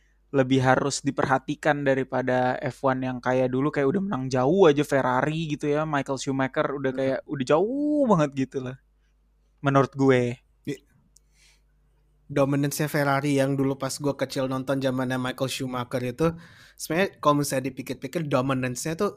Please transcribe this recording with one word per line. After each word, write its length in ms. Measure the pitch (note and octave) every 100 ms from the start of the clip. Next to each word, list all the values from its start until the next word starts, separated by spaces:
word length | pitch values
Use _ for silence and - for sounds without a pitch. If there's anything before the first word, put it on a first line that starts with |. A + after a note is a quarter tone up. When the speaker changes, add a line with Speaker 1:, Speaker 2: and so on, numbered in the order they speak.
| _ _ _
Speaker 1:
lebih 320 | C#3 B2+ C3
harus 400 | C3 B2+ C#3 -
diperhatikan 800 | C#3 C3+ B2+ C3 - D3 D#3 C#3+
daripada 720 | C#3 C3+ B2+ C3 B2+ B2+ B2+ B2+
F 240 | C#3 - C3+
one 160 | C3
yang 160 | C3 B2+
kayak 320 | B2+ B2+ B2+
dulu 240 | B2+ D3
kayak 140 | D3 C3+
udah 100 | F#3+
menang 320 | G3 C3+ C3
jauh 400 | B2+ C3 F#3+ E3+
aja 160 | C#3+ C#3+
Ferrari 640 | C#3 B2+ B2+ C#3 D#3 D#3+
gitu 160 | D3 D3+
ya. 160 | D3
Michael 400 | D#3 C#3+ C3+ C3+
Schumacher 480 | - C3+ C3 D#3 D3
udah 160 | C#3 C3+
Speaker 2:
Hmm. 80 |
Speaker 1:
kayak 240 | C3 C3+ C3+ -
udah 180 | C#3+ B2+
jauh 580 | D3+ G#3+ C4+ D4 D4+ C4
banget 240 | F3+ D3 C#3
gitu 200 | C3 C#3
lah. 160 | B2+ C3+ _ _ _ _ _ _ _ _
Menurut 320 | C#3 C#3 B2+
gue. 480 | C#3 C3+ B2+ A#2+ A#2+ _ _
Speaker 2:
Di-, 160 | - C#3 _ _ _ _ _ _ _ _ _ _ _ _ _ _ -
dominance-nya 600 | C#3+ C#3 C#3 C#3+ - D3+
Ferrari 480 | D#3 C#3+ C#3 D3
yang 200 | C3+ C3+
dulu 200 | C3+ C3+
pas 180 | C3+ C3+
gue 200 | - C#3+
kecil 340 | C3+ B2+ C#3+ C3
nonton 320 | C3 C3 C#3
zamannya 380 | C3+ C3 B2+ B2+
Michael 300 | B2+ B2 C3+
Schumacher 560 | - C3 B2+ A#2+ B2
itu, 220 | B2+ B2 E3 E3 - - -
sebenarnya 340 | - - D#3+ - -
kalau 240 | D3+ C#3+
misalnya 280 | C#3+ C3+ C3
dipikir-pikir, 520 | C3 B2 B2 C3+ F3
dominance-nya 720 | D3+ C3+ C3+ C3 B2+ B2 D#3+
tuh 180 | E3 G#3